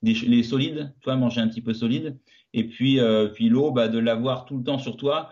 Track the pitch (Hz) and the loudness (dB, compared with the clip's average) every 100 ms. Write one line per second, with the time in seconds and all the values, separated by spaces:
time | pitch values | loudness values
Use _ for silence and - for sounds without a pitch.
0 | 113 113 120 120 117 135 156 151 143 - | 0 0 4 2 2 0 -2 -4 -10 -10
1 | 135 131 120 120 110 113 113 110 117 143 | -4 0 0 0 -2 -2 -6 -2 -2 -2
2 | 156 131 _ _ _ 117 113 - 131 135 | -4 -12 _ _ _ -6 -4 -2 2 4
3 | 113 110 104 - 113 120 151 123 113 113 | 4 4 2 2 2 4 2 2 0 2
4 | 117 113 131 127 - 135 127 131 127 110 | 0 0 -2 -4 -6 -8 -4 -4 -4 -4
5 | 139 156 - | -2 -2 -4